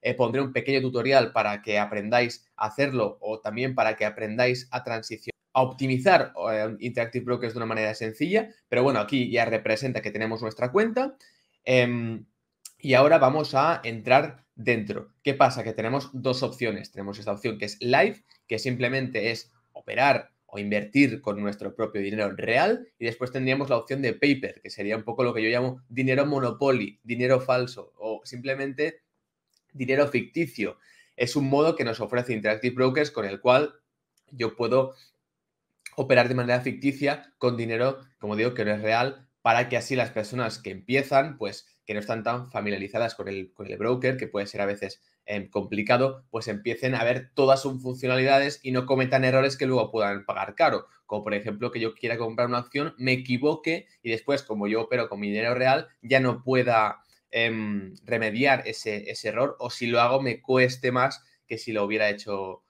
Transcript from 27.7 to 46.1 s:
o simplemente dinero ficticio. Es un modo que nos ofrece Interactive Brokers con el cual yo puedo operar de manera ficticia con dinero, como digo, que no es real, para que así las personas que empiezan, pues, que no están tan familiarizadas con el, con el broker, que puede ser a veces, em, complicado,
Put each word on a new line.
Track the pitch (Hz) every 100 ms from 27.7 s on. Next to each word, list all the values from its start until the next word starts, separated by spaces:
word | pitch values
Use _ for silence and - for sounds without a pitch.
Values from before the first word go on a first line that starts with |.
| 117 92 _
o | 107 110
simplemente | - 123 135 135 139 135 151 - _ _ _ _ _ _ _
dinero | 139 123 135 143
ficticio. | 127 - - 165 - 98 - _ _ _ -
Es | 123
un | 151 135
modo | 139 156
que | 160
nos | 117 113
ofrece | 104 123 123
Interactive | 110 107 110 123 123
Brokers | 131 131 147
con | -
el | 104 98
cual | 123 127 147 - _ _ _ _ _
yo | 131 113
puedo | - 117 127 131 - _ _ _ _ _ _ _ _ - -
operar | 135 127 120
de | 127
manera | 120 123
ficticia | 127 - 139 135 139 147 - _
con | 123 120
dinero, | 117 113 127 135 - _
como | 107 107
digo, | 117
que | 123
no | 104
es | 104
real, | 107 113 131 135 _ _
para | 120 117 123
que | 123
así | 113 131
las | 117
personas | - 104 123 117 107
que | -
empiezan, | 95 - 131 131 139 160 139
pues, | 101 101 - _
que | -
no | 104
están | 104 113
tan | 107 123 127
familiarizadas | 110 104 98 98 110 117
con | - 98
el, | 98 95
con | _ 101
el | 98
broker, | 110 127 127 127
que | 107
puede | 104 104
ser | 104
a | 101
veces, | 101 98 - _ _
em, | - 104 95
complicado, | 107 95 104 104 123 131